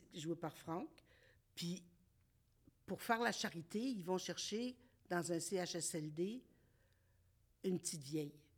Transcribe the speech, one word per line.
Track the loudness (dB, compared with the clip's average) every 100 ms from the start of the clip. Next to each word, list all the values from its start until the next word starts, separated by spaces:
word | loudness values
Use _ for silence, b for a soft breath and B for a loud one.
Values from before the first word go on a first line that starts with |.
| -6
c'est | -4
joué | -2 -2
par | -4 -6
Franck. | -4 -4 -4 -10 -20 b b b _ -4
Puis, | -2 -2 -6 -20 -20 -20 _ _ _ _ -20 -12 -6
pour | -2
faire | 2 4
la | 4
charité, | 2 -2 -2 -2 0
ils | 0 0
vont | 2 2
chercher | 0 -2 -2 0 -2 -4 b b b
dans | 2 4
un | 2
C | 2 0
H | 2 0
S | 0 0
L | 0
D | 0 0 -2 -10 -20 -20 -20 -20 -20 _ -20 -20 -20 -20 _
une | 0 0
petite | 0 -4
vieille. | -2 -2 -2 -6 -20